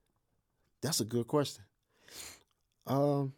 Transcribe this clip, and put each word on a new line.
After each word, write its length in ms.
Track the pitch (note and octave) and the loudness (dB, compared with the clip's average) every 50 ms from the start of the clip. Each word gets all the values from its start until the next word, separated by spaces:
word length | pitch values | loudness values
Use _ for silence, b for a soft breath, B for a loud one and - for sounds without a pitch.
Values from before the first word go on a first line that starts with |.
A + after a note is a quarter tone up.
| _ _ _ _ _ _ _ _ _ _ _ _ _ _ _ _ | _ _ _ _ _ _ _ _ _ _ _ _ _ _ _ _
That's 180 | - E3+ E3 - | -4 -2 0 0
a 40 | A#2 | 0
good 220 | G#2+ A#2 A#2+ A#2 | 0 0 -2 0
question. 360 | - - D3 C#3+ - - - G2+ _ _ _ _ B B B B B B B B B B B B _ _ _ _ _ _ _ - | 2 2 2 2 0 -4 -10 -18 _ _ _ _ B B B B B B B B B B B B _ _ _ _ _ _ _ -4
Um, 460 | - B2+ C#3 C#3+ D3 C#3+ C#3+ C#3 C3+ C3+ | -2 0 2 2 2 2 2 0 -2 -6